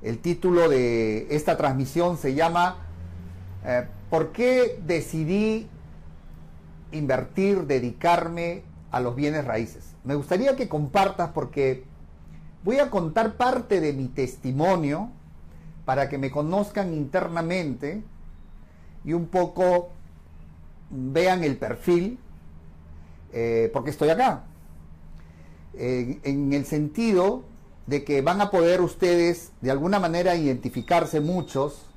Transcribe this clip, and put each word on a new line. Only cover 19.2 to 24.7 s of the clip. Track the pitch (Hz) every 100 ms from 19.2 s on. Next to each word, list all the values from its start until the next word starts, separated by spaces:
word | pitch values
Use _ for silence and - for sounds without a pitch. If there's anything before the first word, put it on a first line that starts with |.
| 170
poco | 185 175 - 180 180 175 - - - - - - - - - -
vean | 135 127 143 185 180
el | 160 131
perfil, | 107 117 - 175 185 247 - - - - - - - - - - -
eh, | 117 117 117 113
porque | 131 123
estoy | 147 151
acá. | 165 254 151 - - -